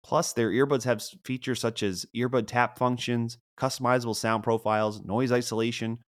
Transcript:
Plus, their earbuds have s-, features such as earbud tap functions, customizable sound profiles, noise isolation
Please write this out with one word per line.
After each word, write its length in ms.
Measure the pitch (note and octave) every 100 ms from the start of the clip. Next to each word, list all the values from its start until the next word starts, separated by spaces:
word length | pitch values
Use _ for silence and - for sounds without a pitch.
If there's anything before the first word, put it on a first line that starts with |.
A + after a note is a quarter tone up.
Plus, 300 | - D#3+ E3
their 180 | - A2+
earbuds 320 | G#2+ C#3 C#3
have 140 | B2+ A2
s-, 180 | - -
features 360 | - B2+ - A#2
such 220 | A#2 A2+
as 240 | G2+ F2+ - A#2
earbud 300 | B2 B2+ A2
tap 320 | A#2+ A#2+ -
functions, 640 | B2+ B2 - A#2+ A#2 - _ -
customizable 560 | C3 - B2+ B2+ A#2+ G#2+
sound 280 | A2+ A2
profiles, 580 | A2+ A2+ G#2+ G#2+ G#2+ G#2+
noise 280 | F#2 G#2+ B2+
isolation 680 | B2 A#2+ A2+ A#2 A#2 A2+ A2+ _